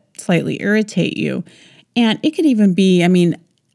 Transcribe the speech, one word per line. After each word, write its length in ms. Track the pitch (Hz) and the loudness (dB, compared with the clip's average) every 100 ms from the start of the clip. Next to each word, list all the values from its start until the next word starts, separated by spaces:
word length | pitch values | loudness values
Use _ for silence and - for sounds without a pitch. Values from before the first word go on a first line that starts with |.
| _ - | _ -12
slightly 440 | - 170 143 - | -2 -2 -2 -6
irritate 560 | 196 214 214 - 170 - | -2 -2 -2 -4 -4 -4
you. 260 | 151 139 - - - _ _ - | -6 -6 -10 -18 -20 _ _ -2
And 240 | 226 214 | 0 0
it 80 | 320 | -4
could 140 | 311 320 | -2 0
even 280 | 226 208 | 2 2
be, 300 | 175 190 180 | 2 2 2
I 40 | 170 | 2
mean, 280 | 180 175 - _ _ _ | 2 2 -2 _ _ _